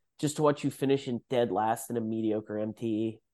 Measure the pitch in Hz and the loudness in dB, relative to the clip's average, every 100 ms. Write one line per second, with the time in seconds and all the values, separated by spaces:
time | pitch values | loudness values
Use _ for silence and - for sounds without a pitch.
0 | _ _ 151 - 151 143 139 - 135 139 | _ _ -2 2 2 4 -2 0 2 2
1 | 135 120 - 123 120 92 110 117 - 120 | 0 -6 -2 0 2 2 2 0 -2 -4
2 | 110 113 110 107 107 107 110 107 117 107 | -2 0 0 0 -2 -4 -4 -4 -2 0
3 | 110 110 _ | -2 -4 _